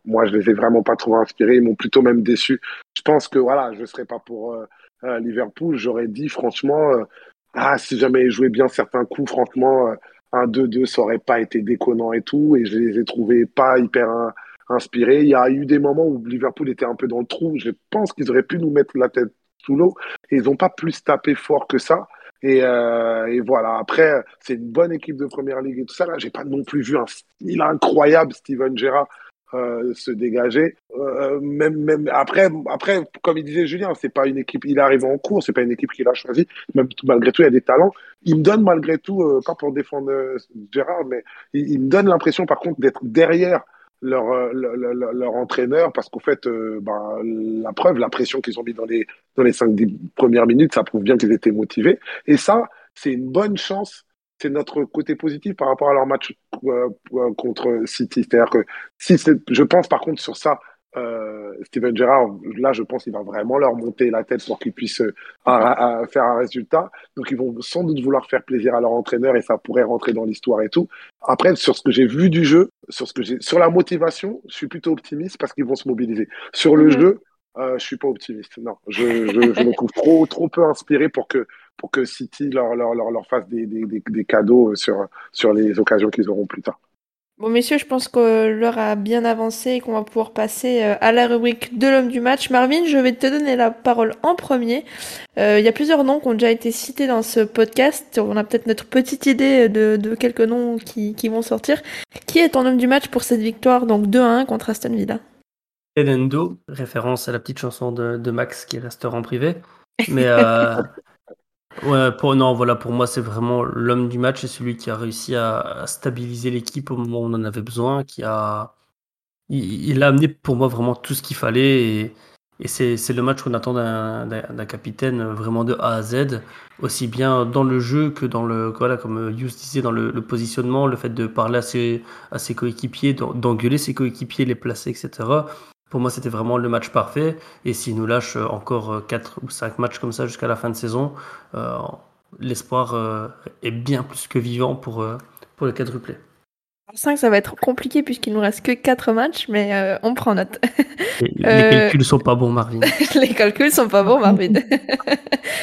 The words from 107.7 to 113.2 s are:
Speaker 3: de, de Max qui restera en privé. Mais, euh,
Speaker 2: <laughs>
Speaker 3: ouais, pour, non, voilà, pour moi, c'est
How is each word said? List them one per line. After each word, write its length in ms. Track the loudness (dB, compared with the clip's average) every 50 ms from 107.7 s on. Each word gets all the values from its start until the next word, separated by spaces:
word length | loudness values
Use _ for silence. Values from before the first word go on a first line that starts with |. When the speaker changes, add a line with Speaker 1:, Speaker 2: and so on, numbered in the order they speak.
| -8 -6 -8 -6 -6
Speaker 3:
de, 240 | -4 -4 -4 -4
de 140 | -4 -6 -4
Max 340 | -4 -4 -4 -6 -8 -16 -14
qui 140 | -12 -12 -12
restera 380 | -12 -14 -16 -8 -8 -6 -6
en 60 | -6 -8
privé. 340 | -6 -6 -4 -2 -4 -4 -6 -12 _ _ _ _ _ _ -8 -6 -2
Mais, 160 | 0 2 4
euh, 500 | 4 6 6 6 4 4 2 2 0 0
Speaker 2:
<laughs> 1080 | -4 -6 -8 -10 -20 -20 _ _ _ _ _ -20 _ _ _ _ _ _ _ -18 -8 -2
Speaker 3:
ouais, 280 | 0 2 2 2 2 0 0
pour, 160 | 0 2 2
non, 180 | 4 4 4 2
voilà, 220 | 2 2 0 0
pour 160 | -2 -2 -6 -2
moi, 140 | -2 -2
c'est 160 | -2 -2 -6